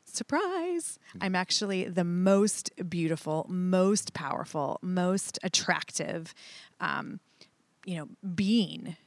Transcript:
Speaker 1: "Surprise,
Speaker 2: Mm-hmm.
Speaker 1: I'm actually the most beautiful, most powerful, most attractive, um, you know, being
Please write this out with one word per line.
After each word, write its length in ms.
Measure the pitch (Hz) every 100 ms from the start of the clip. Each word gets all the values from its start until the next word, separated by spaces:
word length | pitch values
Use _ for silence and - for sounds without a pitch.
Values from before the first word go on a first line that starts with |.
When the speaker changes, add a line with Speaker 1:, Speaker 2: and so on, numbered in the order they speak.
Speaker 1:
"Surprise, 920 | - - 233 302 392 370 349 339 - - -
Speaker 2:
Mm-hmm. 100 | 185
Speaker 1:
I'm 120 | 190
actually 500 | 185 185 - 208 190
the 200 | 185 180
most 640 | 175 175 190 196 208 - - - 180
beautiful, 560 | 170 160 160 151 156 -
most 640 | 180 180 185 190 208 -
powerful, 640 | - 139 - - 156 139 -
most 560 | 180 180 180 190 - -
attractive, 920 | 185 - - 160 - - - 165 160 - - - - _
um, 420 | - 143 - - - _ - _ _ _ 190
you 100 | 170
know, 120 | 147 - 196
being 640 | 170 196 233 170 156 - 165